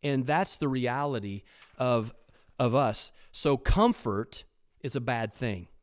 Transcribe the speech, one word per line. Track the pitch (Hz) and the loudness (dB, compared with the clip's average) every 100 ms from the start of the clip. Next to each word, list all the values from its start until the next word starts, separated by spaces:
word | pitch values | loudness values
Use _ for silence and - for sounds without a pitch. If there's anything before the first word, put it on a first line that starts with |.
And | 147 139 127 | 0 0 2
that's | 151 190 - | 0 0 -2
the | 151 | -2
reality | 131 123 127 143 127 101 101 - - - - | 0 0 -2 -2 -4 -6 -10 -12 -20 -20 -4
of, | 127 120 110 - _ - _ - | 0 2 0 -10 _ -20 _ -2
of | 127 | 2
us. | 123 131 107 - - - | 2 2 0 -6 -14 -18
So | - 151 139 | -4 0 0
comfort | - 185 226 233 - 101 117 - - _ _ _ | 4 6 6 2 -2 -4 -4 -10 -14 _ _ _
is | 135 131 | -6 -4
a | |
bad | 120 120 110 | -2 -2 -4
thing. | - 120 98 87 - | -4 -4 -4 -10 -20